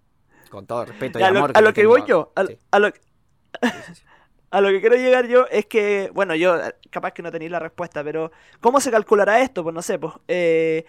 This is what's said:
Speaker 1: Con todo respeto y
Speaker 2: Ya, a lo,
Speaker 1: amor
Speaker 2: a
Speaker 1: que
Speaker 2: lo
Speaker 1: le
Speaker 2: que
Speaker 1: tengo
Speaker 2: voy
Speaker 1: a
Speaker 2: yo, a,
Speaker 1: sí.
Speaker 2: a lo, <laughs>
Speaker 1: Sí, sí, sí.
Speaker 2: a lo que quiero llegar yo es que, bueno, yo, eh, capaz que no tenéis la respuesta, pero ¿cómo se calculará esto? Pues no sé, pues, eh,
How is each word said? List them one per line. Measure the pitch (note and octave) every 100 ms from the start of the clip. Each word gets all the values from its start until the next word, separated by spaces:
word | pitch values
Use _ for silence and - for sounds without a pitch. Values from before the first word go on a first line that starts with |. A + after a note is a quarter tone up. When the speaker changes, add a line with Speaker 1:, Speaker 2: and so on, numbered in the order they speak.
| _ _ _ _ _
Speaker 1:
Con | G2+ G2
todo | A#2+ A#2
respeto | A2 C3 A#2
y |
Speaker 2:
Ya, | A2+
a |
lo, | -
Speaker 1:
amor | C#3+
Speaker 2:
a |
Speaker 1:
que | G#3+
Speaker 2:
lo | G#3+
Speaker 1:
le |
Speaker 2:
que | G#3+
Speaker 1:
tengo | G#3+
Speaker 2:
voy | B3+
Speaker 1:
a | D4
Speaker 2:
yo, | F#3 - -
a, | F#3+
Speaker 1:
sí. | - _
Speaker 2:
a | G3+
lo, | G#3
<laughs> |
Speaker 1:
Sí, | - _ _ _ _ _ - A#3+ - -
sí, | F3
sí. | _ _ _ _ _
Speaker 2:
a | F#3
lo | G3
que | G3
quiero | G#3+ B3
llegar | B3+ B3+ B3
yo | B3 B3+
es | G3+ G#3
que, | A3+ G#3 G3+ F#3+
bueno, | - G3 D#3+
yo, | F3+ E3
eh, | F2 - _
capaz | F3 F#3
que | -
no | E3+
tenéis | D#3+ D#3+
la | F3
respuesta, | D#3+ - E3+ D3+
pero | D3 D#3 D#3+ _ _ _
¿cómo | A#3 C4+
se | C4+
calculará | A3+ G#3 G#3 G3 A3
esto? | C4 -
Pues | D#3+
no | E3
sé, | F3 F#3
pues, | D#3+ - -
eh, | F3+ E3+ E3 D#3+ D#3+